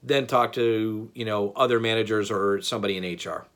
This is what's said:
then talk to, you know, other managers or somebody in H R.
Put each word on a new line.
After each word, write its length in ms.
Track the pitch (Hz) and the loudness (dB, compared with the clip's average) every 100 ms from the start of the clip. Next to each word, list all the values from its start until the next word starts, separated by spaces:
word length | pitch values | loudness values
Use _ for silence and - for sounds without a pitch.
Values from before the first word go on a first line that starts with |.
then 240 | 127 143 131 | 2 0 2
talk 280 | 131 120 | 2 2
to, 580 | 127 117 113 110 107 113 | 2 2 2 0 -4 -8
you 120 | - 113 | -8 -2
know, 260 | 104 101 101 | 0 -2 2
other 240 | 131 117 | 2 4
managers 520 | 113 113 107 110 101 | 2 0 2 0 0
or 300 | 107 101 98 | 0 0 0
somebody 340 | 95 113 101 95 | -2 -4 -2 -4
in 80 | |
H 240 | 92 87 95 | -4 -8 -8
R. 180 | 80 - | -10 -12